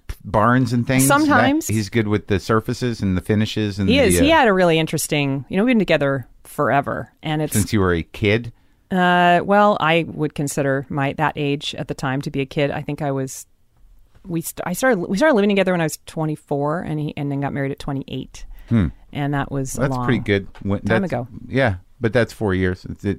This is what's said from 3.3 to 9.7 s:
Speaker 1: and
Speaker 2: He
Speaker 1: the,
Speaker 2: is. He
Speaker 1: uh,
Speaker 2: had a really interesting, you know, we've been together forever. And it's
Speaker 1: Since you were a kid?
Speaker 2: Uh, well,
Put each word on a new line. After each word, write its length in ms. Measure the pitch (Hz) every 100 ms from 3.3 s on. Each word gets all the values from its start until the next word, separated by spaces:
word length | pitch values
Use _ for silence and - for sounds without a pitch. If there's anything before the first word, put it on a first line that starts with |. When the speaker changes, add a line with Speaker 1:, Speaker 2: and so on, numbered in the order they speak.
| 107 107 - 104 98
Speaker 1:
and 100 | 95
Speaker 2:
He 80 | 277
Speaker 1:
the, 60 | 208
Speaker 2:
is. 140 | 87
He 120 | 285
Speaker 1:
uh, 40 | 320
Speaker 2:
had 100 | 240
a 60 |
really 240 | 190 175 160
interesting, 640 | 160 156 - 151 139 139 -
you 80 | 185
know, 60 | 240
we've 60 |
been 80 | 233
together 480 | 175 156 143 135 - -
forever. 680 | - - 131 139 127 - - _
And 180 | - 156
it's 120 | 151
Speaker 1:
Since 200 | 107 92
you 60 | 107
were 140 | 92
a 100 | 87
kid? 480 | - - 104 113 120 - _ _ _
Speaker 2:
Uh, 480 | 185 180 180 175 175
well, 340 | - 202 208